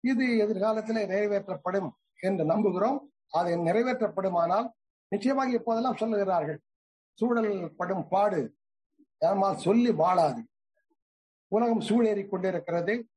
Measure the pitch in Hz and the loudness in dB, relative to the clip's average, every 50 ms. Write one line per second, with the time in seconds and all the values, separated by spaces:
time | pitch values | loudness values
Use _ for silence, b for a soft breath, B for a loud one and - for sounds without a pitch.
0 | - 247 262 226 262 247 233 220 208 208 220 185 202 220 220 220 214 220 226 226 | 0 0 0 0 0 2 2 2 2 0 0 0 0 0 0 -2 -2 -4 -2 -2
1 | 208 180 185 202 208 202 202 196 196 - 185 - _ 180 185 196 180 - - _ | -2 -2 0 0 0 0 -2 -2 -4 -6 -10 -6 _ -2 -2 -2 -4 -4 -10 _
2 | _ _ _ _ - 190 196 175 156 156 165 208 202 196 175 185 202 247 285 285 | _ _ _ _ -4 -2 -2 0 0 0 2 2 2 0 0 0 0 0 0 -2
3 | - - _ _ _ _ - 165 180 175 170 170 170 165 180 226 240 254 240 - | -6 -12 _ _ _ _ -2 -2 0 0 0 0 0 0 2 2 0 0 -2 -2
4 | 220 190 160 185 185 190 180 170 165 170 180 214 247 254 _ _ _ _ _ _ | -4 -4 -2 -2 -2 0 0 0 2 2 2 0 0 -4 _ _ _ _ _ _
5 | _ _ 196 202 220 254 277 269 262 254 247 226 - 233 226 226 240 254 - - | _ _ -6 -2 0 0 0 0 0 0 -2 -2 0 0 -2 0 0 -2 -2 -2
6 | 220 226 220 202 202 190 185 170 151 120 147 156 _ _ _ _ _ _ _ _ | -2 0 0 0 0 2 0 0 0 -2 -6 -8 _ _ _ _ _ _ _ _
7 | _ _ _ - 220 247 240 233 220 208 202 190 175 160 - - 180 175 190 180 | _ _ _ -2 0 0 2 2 0 0 -2 -4 -6 -10 -6 -8 -4 -4 -2 -4
8 | 156 - 185 196 202 208 190 160 123 107 _ _ _ _ _ _ _ _ _ _ | -2 0 2 2 2 2 2 0 -4 -4 _ _ _ _ _ _ _ _ _ _
9 | - _ _ _ 208 170 196 196 196 196 175 - - 175 208 233 240 240 196 156 | -20 _ _ _ 0 2 2 2 2 0 0 0 0 2 4 4 4 2 2 2
10 | 160 180 185 180 160 143 120 117 113 _ _ _ _ _ _ _ _ _ _ _ | 2 2 4 4 2 2 0 -4 -12 _ _ _ _ _ _ _ _ _ _ _
11 | _ _ _ _ _ _ _ _ _ _ - 220 233 240 226 214 - - 208 240 | _ _ _ _ _ _ _ _ _ _ 0 0 2 2 0 0 0 2 2 4
12 | 233 214 208 202 196 - 196 180 180 190 180 170 175 - 165 170 170 190 220 240 | 4 4 2 0 -2 -4 -4 -2 -2 -2 -4 -4 -4 -2 -4 -2 0 -2 -4 -4
13 | 226 _ _ | -6 _ _